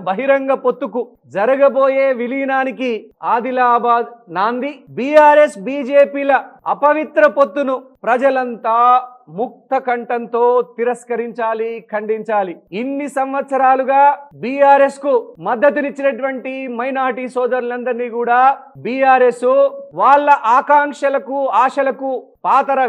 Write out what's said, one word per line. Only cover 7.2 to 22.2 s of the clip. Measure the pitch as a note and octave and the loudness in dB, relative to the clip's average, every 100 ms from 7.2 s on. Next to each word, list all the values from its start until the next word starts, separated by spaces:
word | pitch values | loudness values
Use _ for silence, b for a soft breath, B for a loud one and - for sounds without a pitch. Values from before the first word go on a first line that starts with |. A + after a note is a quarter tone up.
| D4+ - | 2 4
పొత్తును | C#4 C#4+ C#4 C4 C4 _ | 0 0 -4 -4 -8 _
ప్రజలంతా | G3 B3 C4+ C4 B3+ A3+ A#3 A3+ A#3+ B3+ - - _ D#3+ | -2 0 2 0 -4 -6 -2 2 4 2 0 -12 _ -8
ముక్త | B3 - - C4+ B3+ | -8 -10 -4 -4 -2
కంఠంతో | A#3+ A#3 A#3+ A#3 A#3 A#3+ B3 A#3+ - | -4 -4 -6 -4 0 2 2 -2 -4
తిరస్కరించాలి, | A#3 A#3+ - A#3+ A#3 A3+ A3+ A3+ A3+ A3+ - | -4 -4 -6 -6 -6 -6 -6 -4 -6 -8 -10
ఖండించాలి. | G#3 G#3+ A3 G#3+ G#3+ G3 E3 _ F3+ | -8 -4 -6 -2 -2 -2 -6 _ -8
ఇన్ని | B3+ C#4 C#4+ - | -6 -6 -6 -4
సంవత్సరాలుగా | C4+ C#4 C4+ C4 C4 C4 B3+ C4+ C#4+ C#4+ - C#3+ | -4 -4 -4 0 2 2 2 4 4 2 -4 -12
బీఆర్ఎస్ | G#3 C#4 C#4 C#4 C#4 C4+ | -6 2 6 6 4 0
కు | C#4+ B3+ - - E3+ | -2 -2 -2 -10 -6
మద్దతునిచ్చినటువంటి | A#3 C#4+ C#4+ C#4+ A#3+ C#4 A3+ C4+ C4 C4 C4 C4 A#3+ | 0 2 2 -4 -4 -4 -2 -4 -6 -8 -10 -8 -8
మైనారిటీ | B3+ C4+ C4 B3 B3+ B3 | -6 -4 -4 -4 -6 -4
సోదరులందరినీ | B3 B3+ A#3+ A#3+ B3 A#3 B3 A3+ | -2 -2 -4 -6 -6 -4 -6 -4
కూడా | A#3 A#3+ C4 C4+ - - C3+ | 0 2 2 2 -6 -14 -8
బీఆర్ఎస్ | C4 C4+ C4 B3+ A#3+ B3 C4+ C#4 - - D3+ | -2 2 4 4 2 0 2 2 -2 -12 0
వాళ్ళ | A3 C#4+ D4 C#4+ A3 B3 | 2 2 2 2 2 0
ఆకాంక్షలకు, | C#4 D4 D4 C#4 C#4 C#4 - C#4 C4+ G3+ | 4 2 2 -2 -4 -4 -4 -6 -2 0
ఆశలకు | C4 C4 C4+ C4 C4+ B3+ | 0 0 -4 -4 -6 -8